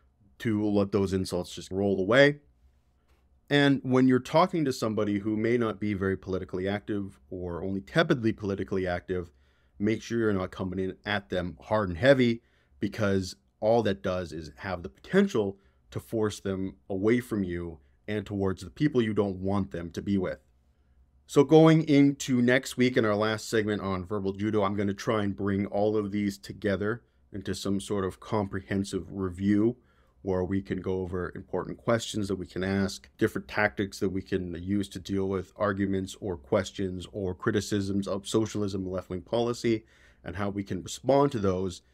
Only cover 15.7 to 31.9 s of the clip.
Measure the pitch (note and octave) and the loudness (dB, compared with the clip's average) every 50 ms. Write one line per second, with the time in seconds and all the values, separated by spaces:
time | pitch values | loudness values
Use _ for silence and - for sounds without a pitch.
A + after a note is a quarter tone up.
15.7 | _ _ _ - - A2 - - - A2+ G#2+ G#2+ G2+ - - G2 F#2+ F#2 F#2+ F#2+ | _ _ _ -12 -12 -12 -10 -6 -4 -2 -2 -2 -2 -4 -6 -6 -4 -4 -4 -6
16.7 | - - _ - G2+ F#2+ G2 A2 B2 B2 A#2+ - A2+ G#2 F#2+ F2 F2 F2 F2 E2+ | -8 -10 _ -8 -4 0 4 4 4 4 2 -2 -2 -2 -2 -2 -4 -6 -6 -8
17.7 | D#2 - _ _ _ _ _ - G#2+ G#2+ G2+ - G#2 G2 G2 F#2+ F#2 - F#2+ F2 | -12 -14 _ _ _ _ _ -6 -6 -6 -6 -4 -4 -2 0 0 -2 -4 -8 -12
18.7 | - - D3+ D3 D3 B2+ A#2 A2 G#2 G2+ G#2 G2+ F#2 F#2 F#2 F#2+ G2 G2+ F#2+ - | -4 0 0 2 2 2 0 2 2 0 0 0 -2 -4 -2 -2 0 0 -2 -2
19.7 | - E2+ E2+ E2+ - G2+ D#2+ G2+ G2+ G2 F2+ D#2+ C2+ - _ _ _ _ _ _ | -6 -10 -10 -8 -8 -6 -2 0 0 0 0 -2 -4 -8 _ _ _ _ _ _
20.7 | _ _ _ _ _ _ _ _ _ _ _ - - D3 C#3+ C3+ D#3 D#3 D#3+ D#3+ | _ _ _ _ _ _ _ _ _ _ _ 0 4 4 6 8 10 10 10 10
21.7 | D#3+ D#3+ D#3 - C#3+ C#3+ C#3+ C#3+ C#3 - - - B2+ B2 A#2+ B2 B2+ C3 C3 - | 8 6 4 4 6 6 6 6 4 0 -2 0 0 2 4 4 4 2 2 -2
22.7 | - B2+ B2 B2+ B2+ B2+ A2+ G#2+ G#2 G#2 G#2+ A2 A2 A2 - - - A2 G#2 G#2+ | 0 2 2 4 4 4 2 2 2 2 2 0 0 -2 -4 -2 0 0 0 0
23.7 | G#2 F#2+ F2 F#2+ F#2+ F#2 F2+ F2 G#2+ G#2 F#2+ G2 G2 G2 G2+ G#2+ G#2 G#2+ G2 F#2+ | -2 -2 -2 -2 -2 -4 -4 -4 -6 -4 -2 -4 -4 -2 -2 0 0 2 2 0
24.7 | G2+ G2+ G#2 G2+ G2 G2+ - C3 A2+ G#2+ G2+ G2+ F#2+ - G2 G2+ G2 G2 G2+ G2 | 0 0 -2 -2 -2 -4 -2 -2 0 0 0 -2 -2 -2 -2 0 0 0 0 -2
25.7 | - G2+ G#2 G#2+ G#2+ A2 G#2 G2 G2+ G#2 G#2 G2 G2 - - - G2+ G2+ - G2+ | 0 0 0 2 2 0 -2 -2 -2 -2 -2 -2 -2 -4 -10 -14 -10 -4 -2 0
26.7 | G2 F#2 G#2 G#2 A#2 A#2+ _ _ _ _ _ _ - G2+ F#2 G2+ F#2 - - G2+ | 0 0 0 -2 -4 -6 _ _ _ _ _ _ -14 -10 -8 -6 -6 -6 -4 -4
27.7 | G2 G2 - - G#2+ G2+ F#2+ F#2 - - - - A2+ G#2+ G2+ G2 G2+ F#2+ F#2+ - | -4 -4 -4 -4 -4 -2 -2 -4 -6 -8 -8 -4 -2 -2 -2 -2 -4 -8 -6 -4
28.7 | G#2 G2 G2 - - F#2 E2+ F2+ F#2+ G2 F#2+ F#2 E2+ F#2 G2 G2+ G#2 G2+ G#2+ A#2 | -2 -2 -2 -2 -4 -8 -8 -8 -8 -6 -6 -6 -4 -2 2 2 4 4 4 2
29.7 | B2 - _ _ _ _ _ _ _ _ - G2 F#2 F#2 F#2 F2 G2 G2 G2 - | 0 -2 _ _ _ _ _ _ _ _ -4 -2 -2 0 0 0 -2 -2 -2 -4
30.7 | F#2 F2+ F2 F#2+ F#2 F#2 F#2 F2 F2+ F2+ F2 D#2+ - - F2+ - - F2+ F2 E2+ | -6 -6 -4 -4 -4 -4 -4 -6 -6 -6 -6 -8 -10 -12 -12 -6 -6 -6 -4 -6
31.7 | F2 - - A#2+ | -8 -8 -2 0